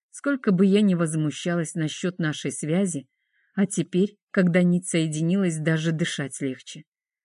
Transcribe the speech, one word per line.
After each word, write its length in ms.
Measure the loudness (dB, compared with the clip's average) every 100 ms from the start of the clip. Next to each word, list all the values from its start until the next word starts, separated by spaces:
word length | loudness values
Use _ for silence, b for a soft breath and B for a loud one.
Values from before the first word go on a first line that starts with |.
| _
Сколько 400 | -8 -4 -2 2
бы 120 | 4 4
я 160 | 4
ни 140 | 4 2
возмущалась 800 | 0 0 -2 -2 -4 -2 -4 -4
насчет 420 | -6 -4 -6 -2
нашей 360 | -4 -4 -6
связи, 540 | -6 -2 0 0 -4 -10 _ _ _ _ -2
а 100 | 0
теперь, 500 | 0 -2 0 0 -2 _
когда 320 | 0 2 4
нить 240 | 4 2 0
соединилась, 680 | 0 0 0 0 2 0 0
даже 340 | 0 0 0
дышать 480 | -2 -2 -4 -8 -6
легче. 460 | -8 -8 -14 -20 -20 _ _ _